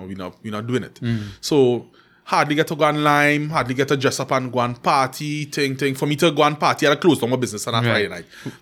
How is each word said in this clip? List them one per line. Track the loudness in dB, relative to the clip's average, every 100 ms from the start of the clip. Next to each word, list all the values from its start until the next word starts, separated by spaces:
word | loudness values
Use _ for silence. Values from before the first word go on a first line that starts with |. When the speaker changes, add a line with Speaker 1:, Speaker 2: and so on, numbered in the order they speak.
| -12
Speaker 1:
we |
not, | -10 -12 -12
we | -10
not | -8 -4
doing | -4
it. | -4 -8
Speaker 2:
Mm. | -4 -4 -6 -10
Speaker 1:
So, | 0 4 4 2 -4 _ _ _
hardly | -2 0 2
get | 0 0
to | 2
go |
and | 2 2
lime, | 2 4 4 2 -2
hardly | -2 -2
get | -2 0
to | 0
dress | 0 -2
up | -2
and | -2 -2
go | -2
and | -2 -2
party, | 0 2 0 -4 -6 -6 -6
thing, | -2 -2 -2
thing. | -4
For | -2
me | -2 2
to | 2
go | 4
and | 2 2
party, | 0 2 2
I | 4
close | 4 4
down | 2
my | 0
business | -2 -6 -4
on |
a | 0
Speaker 2:
Right. | 2
Speaker 1:
Friday | 2 0
night. | -6 -16 -16 -16 -16